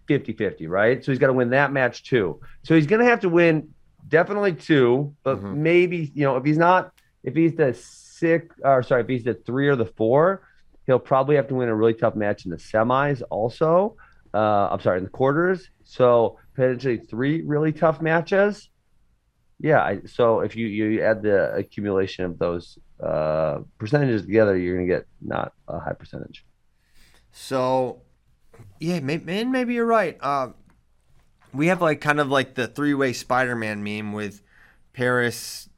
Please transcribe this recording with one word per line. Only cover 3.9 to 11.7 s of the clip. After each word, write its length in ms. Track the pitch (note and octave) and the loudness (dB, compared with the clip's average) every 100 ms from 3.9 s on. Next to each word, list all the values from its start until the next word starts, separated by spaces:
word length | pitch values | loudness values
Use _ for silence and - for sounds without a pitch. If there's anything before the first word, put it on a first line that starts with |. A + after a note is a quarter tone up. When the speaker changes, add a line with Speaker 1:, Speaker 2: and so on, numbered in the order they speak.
| _ - | _ 0
Speaker 1:
definitely 440 | D#3 F3 G#3 G3+ | 0 2 0 -2
two, 600 | D#3 - D3 A#2+ C3 D3 - | -2 2 4 4 2 -2 -6
but 160 | C3+ A2+ | -4 -4
Speaker 2:
Mm-hmm. 240 | G2 C#3+ | -6 -2
Speaker 1:
maybe, 500 | D#3 F3 F3+ F3 D3 | 2 4 2 -2 -6
you 100 | C#3+ | -2
know, 120 | C#3 B2+ | 0 0
if 80 | |
he's 140 | C#3 D3+ | 0 2
not, 340 | E3+ F#3 F3+ _ _ _ | 4 4 2 _ _ _
if 100 | C3 | -6
he's 200 | C#3+ E3 | 0 0
the 180 | D#3+ C#3 | 2 0
six, 800 | A#2 - - - - E3 E3 - - | -2 -10 -20 -20 -4 0 0 -2 -4
or 180 | C#3 C3 | 2 2
sorry, 200 | A#2+ B2+ | 2 0
if 60 | A2+ | 0
he's 160 | B2+ | -4
the 100 | A#2 | -4
three 340 | G#2 - C3 C#3+ | -6 -4 0 2
or 80 | C3+ | 2
the 100 | G2 | -2
four, 600 | - A2+ C#3 F3 F#3+ _ _ _ _ - | -2 2 4 2 0 _ _ _ _ 0
he'll 120 | B2 | 0
probably 380 | - C3+ C3+ C#3+ | 2 0 2 0
have 120 | C3+ | 0
to 60 | |
win 140 | B2+ | -2
a 60 | A#2+ | -2